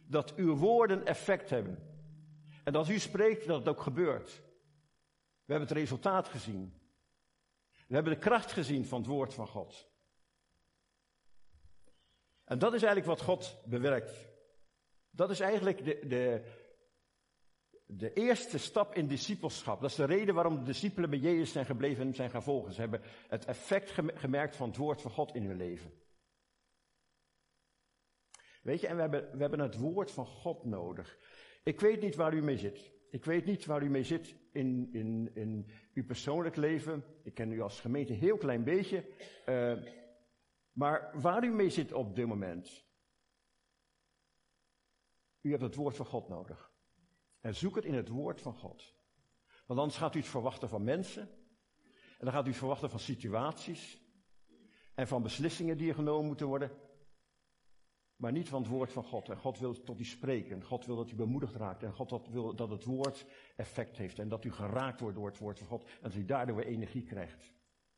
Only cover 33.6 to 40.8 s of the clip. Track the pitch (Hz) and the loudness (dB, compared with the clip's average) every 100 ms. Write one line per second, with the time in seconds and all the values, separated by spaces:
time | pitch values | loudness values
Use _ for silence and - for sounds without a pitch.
33.6 | 160 147 143 135 113 165 - - _ 143 | 0 0 2 2 2 0 -2 -16 _ -2
34.6 | 131 127 123 113 110 113 113 - 110 107 | 0 2 0 -2 0 0 -2 -4 -4 -4
35.6 | 104 - - 135 127 120 143 160 165 - | -6 -12 -8 -4 -4 -4 0 0 0 2
36.6 | 151 165 151 151 - - - - 113 113 | 2 2 0 -6 -6 -14 -12 -4 -2 -2
37.6 | 101 - 117 143 131 104 175 214 139 117 | -2 -4 -2 0 0 2 4 4 2 2
38.6 | 117 185 190 185 - - - - - 127 | 4 2 2 -2 -4 -14 -18 -8 0 2
39.6 | 120 117 - - - - _ _ _ _ | 2 0 -4 -16 -20 -20 _ _ _ _
40.6 | _ - | _ 0